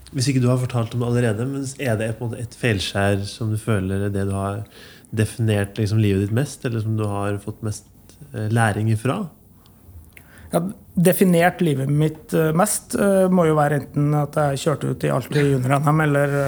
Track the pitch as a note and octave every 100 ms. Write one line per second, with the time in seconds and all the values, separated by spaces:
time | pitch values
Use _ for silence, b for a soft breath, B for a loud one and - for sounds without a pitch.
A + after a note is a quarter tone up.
0 | - C#3 B2+ C3 B2 B2+ B2 A#2+ A2 A#2+
1 | A#2+ A#2+ A#2+ G#2 C3 C#3 C3+ - C3 G#2+
2 | A2+ A2+ A#2 - A2+ - B2 G2 - G2+
3 | G2+ G2 G2+ - A2+ G#2+ - G#2 F#2+ G2
4 | G2+ G2 G2 G2 G2 G2+ A2 B B B
5 | - A2 A2 - A2 G#2 G2+ - G#2 A2
6 | G#2 G2 G2+ A2+ D3 - B2+ A2+ G#2+ A2
7 | G#2 G2+ G2+ G2+ - - A2 G#2+ - -
8 | - - - A2 G#2+ A#2 A2+ G#2 A2 G#2+
9 | B2 F#3 F3+ - - - - - - -
10 | - - B B B E3+ F#3 - - -
11 | F3 F3+ F#3+ E3+ F3 F3+ E3+ C3 C3+ D3
12 | D#3 D#3 - E3+ D#3 D#3+ G#3 - - A#3+
13 | G3+ F#3+ F#3 F#3 D#3+ D#3 D3 D3 - D3+
14 | D3 D3 C#3+ D#3 D3 C#3 D#3+ C3+ C3+ C3+
15 | D3 C#3 - D3 C#3+ C3+ B2+ C#3+ D3+ D#3
16 | D3+ C#3+ C#3+ C#3+